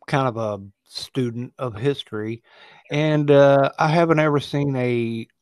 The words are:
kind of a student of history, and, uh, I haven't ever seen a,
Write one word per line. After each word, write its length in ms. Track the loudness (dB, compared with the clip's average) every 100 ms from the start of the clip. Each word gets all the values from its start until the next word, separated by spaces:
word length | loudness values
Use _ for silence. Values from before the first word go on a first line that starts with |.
| -6
kind 220 | -2 -2
of 80 | -4
a 260 | -6 -8 -12 _ _
student 640 | -18 -8 -4 -4 -6 -12 -10
of 160 | -10 -4
history, 640 | -4 -4 -8 -8 -8 -10 _ -20 -20 -20 -6
and, 400 | -2 0 2 4
uh, 400 | 6 6 6 2 0
I 100 | 0
haven't 300 | 2 2 2
ever 220 | 2 0
seen 340 | -2 -4 -2 -2
a, 500 | -2 -2 -2 -6 -10 _